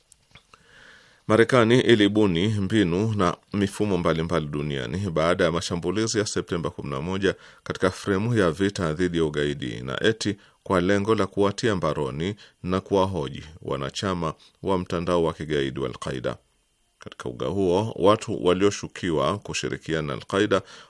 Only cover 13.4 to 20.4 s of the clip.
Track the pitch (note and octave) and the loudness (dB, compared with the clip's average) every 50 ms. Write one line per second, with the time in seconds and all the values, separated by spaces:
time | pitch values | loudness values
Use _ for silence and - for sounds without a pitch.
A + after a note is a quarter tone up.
13.4 | - D#2 - - - - C#2+ C2+ C#2 C2+ - - - G2 F#2 F2 E2+ D2+ D2 - | -14 -16 -18 -12 -8 -6 -6 -4 -6 -6 -6 -4 -4 -4 -2 -2 -4 -4 -6 -8
14.4 | _ _ _ _ - F2+ F#2+ F2+ F2+ - - E2+ F2 F2+ F2+ F2 E2 D#2+ D2+ - | _ _ _ _ -2 -2 0 0 -2 -2 -4 -4 -2 0 2 2 2 2 0 -4
15.4 | E2 D2 D2+ D2 C#2 C2+ C2 C#2 C2 B1+ B1+ - - - C2+ C2 B1 C2 B1 - | -4 -2 -2 0 0 -2 -4 -4 -6 -6 -6 -8 -8 -8 -6 -6 -6 -6 -6 -8
16.4 | _ _ _ _ _ _ _ _ _ _ _ _ - - - - - B1 B1 A#1+ | _ _ _ _ _ _ _ _ _ _ _ _ -20 -20 -16 -12 -12 -10 -8 -6
17.4 | - C2 F2 G2 G2 F2+ E2+ F#2+ G#2+ A#2 - - - G2 G#2+ A2 - - G2+ - | -6 -4 -2 0 2 2 2 2 0 -2 -2 2 4 4 4 4 2 -4 -6 -2
18.4 | A#1 F2+ F2+ F#2 G2 G2+ G2+ - - - - - - F#2 D#2+ D2 C2+ D2 F#2+ G#2 | 2 2 2 4 2 2 0 0 -8 -12 -10 -6 -4 -2 0 0 0 0 -2 -4
19.4 | - - D2+ - - B1+ - - - - D#2 D#2 D2+ C#2+ C2+ A1+ - - - G2 | -6 -8 -6 -6 -6 -6 -6 -8 -6 -4 -4 -4 -4 -4 -6 -8 -8 -2 0 0